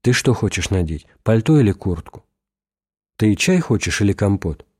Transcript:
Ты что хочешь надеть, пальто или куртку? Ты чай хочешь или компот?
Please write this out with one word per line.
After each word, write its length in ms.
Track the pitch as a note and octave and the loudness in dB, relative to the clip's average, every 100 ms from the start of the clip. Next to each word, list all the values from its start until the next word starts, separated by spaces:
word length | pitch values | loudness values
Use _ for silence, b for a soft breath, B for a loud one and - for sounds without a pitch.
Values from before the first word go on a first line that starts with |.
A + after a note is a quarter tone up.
Ты 120 | A#2 | 0
что 200 | B2+ - | 0 0
хочешь 380 | A#2+ G#2 - - | 0 -2 -4 -4
надеть, 360 | F#2+ E2 D#2 - b | -2 -2 -6 -12 b
пальто 360 | - A2+ G#2+ D#3 | 0 0 4 4
или 120 | A2+ | 4
куртку? 520 | F#2 G2 E2+ - - _ _ _ _ _ _ _ _ _ _ | 0 -4 -6 -10 -20 _ _ _ _ _ _ _ _ _ _
Ты 180 | A2 | 0
чай 260 | G2+ - F3+ | 2 2 0
хочешь 400 | D#3+ A2 - - | 2 -2 -2 -2
или 120 | G2+ | 0
компот? 520 | F#2+ G2+ G2 F2+ D2+ - | 0 0 0 -2 -8 -14